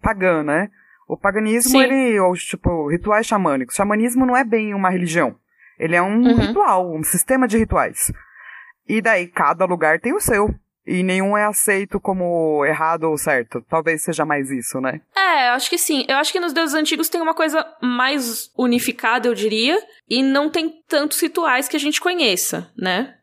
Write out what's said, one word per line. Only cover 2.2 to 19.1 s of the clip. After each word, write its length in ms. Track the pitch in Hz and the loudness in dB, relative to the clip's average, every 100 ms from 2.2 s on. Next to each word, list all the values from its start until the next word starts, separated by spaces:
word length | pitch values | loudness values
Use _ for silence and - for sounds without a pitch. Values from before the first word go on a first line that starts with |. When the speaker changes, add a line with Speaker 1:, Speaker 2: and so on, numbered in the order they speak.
Speaker 1:
ou, 120 | 185 | 2
tipo, 540 | 180 - 175 - 170 147 | 0 -6 -4 -2 -2 -2
rituais 380 | 170 208 214 226 | -2 2 0 2
xamânicos. 480 | 214 175 139 127 | 0 2 0 -2
Xamanismo 500 | - 202 214 233 240 | -2 0 2 2 2
não 120 | 254 247 | 2 2
é 80 | |
bem 280 | 240 226 214 | 2 0 0
uma 160 | 196 190 | 0 0
religião. 460 | 185 175 165 135 - _ _ - _ | 0 0 0 0 -4 _ _ -20 _
Ele 180 | 160 175 | 0 0
é 60 | |
um 180 | 185 214 | 2 4
Speaker 2:
Uhum. 140 | 247 233 | 4 4
Speaker 1:
ritual, 560 | 208 240 381 190 180 | 2 2 2 2 0
um 80 | 156 | -4
sistema 460 | 160 180 - 262 254 | -2 -2 0 2 2
de 80 | 220 | 2
rituais. 540 | 220 170 117 - - - - - - - - _ - | 2 0 0 -2 -6 -8 -20 -20 -20 -20 -20 _ -4
E 120 | 220 | 0
daí, 260 | 226 202 175 | 2 2 0
cada 380 | - 151 165 | 0 0 2
lugar 340 | 185 175 156 160 | 0 2 2 2
tem 120 | - | 0
o 60 | 381 | -2
seu. 280 | - 214 214 - _ _ - | 0 0 0 -4 _ _ -6
E 160 | 180 | -2
nenhum 340 | 185 185 196 208 | 0 0 0 0
é 80 | |
aceito 560 | 208 202 - 190 196 202 | 0 0 0 0 -2 -4
como 640 | - 185 175 170 160 151 | -2 -2 0 0 2 2
errado 400 | 143 151 160 165 | 2 2 0 0
ou 120 | 160 151 | -2 -2
certo. 460 | - 135 113 123 - | 0 0 -2 -8 -4
Talvez 340 | 160 160 156 | -2 0 -2
seja 220 | - 160 | -4 -4
mais 260 | 156 147 135 | -2 -2 -4
isso, 300 | 135 117 131 | -6 -6 -6
né? 200 | 131 151 _ - | -6 -6 _ -2
Speaker 2:
É, 320 | 381 311 247 | 2 2 2
eu 40 | |
acho 160 | 247 262 | 0 -2
que 80 | 349 | -2
sim. 260 | - 294 - | 0 -2 0
Eu 80 | 269 | 0
acho 160 | 302 | 0
que 80 | 370 | -2
nos 120 | 349 | -2
deuses 220 | 285 330 | -2 0
antigos 340 | 302 302 311 330 | 0 -2 -2 -2
tem 120 | 349 | -2
uma 140 | 320 | -2
coisa 300 | 320 320 311 311 - | 0 0 0 -4 -6
mais 680 | 247 247 254 294 240 226 - - | -4 0 0 0 -4 -8 -10 -2
unificada, 720 | 254 240 254 240 226 | 0 2 0 -2 0